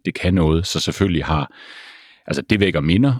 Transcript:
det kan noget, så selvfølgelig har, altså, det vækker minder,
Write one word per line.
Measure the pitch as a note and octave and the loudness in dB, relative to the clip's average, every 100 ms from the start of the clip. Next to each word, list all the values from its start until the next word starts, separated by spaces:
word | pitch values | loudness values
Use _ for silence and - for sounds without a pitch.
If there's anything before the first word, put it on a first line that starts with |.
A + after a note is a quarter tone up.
det | - | -8
kan | - F#2 | -4 0
noget, | F#2 D#2 E2 F2+ | 2 2 2 0
så | E2 | -4
selvfølgelig | - - G2 D#2+ | -4 -2 0 0
har, | C#2 D#2 C#2 - - - - - - _ - | -2 -2 -4 -12 -20 -20 -20 -20 -20 _ -8
altså, | D#2+ | -8
det | - G#2 | -2 2
vækker | G2 D#2+ | 2 2
minder, | D2 F#2 C3+ | 2 2 2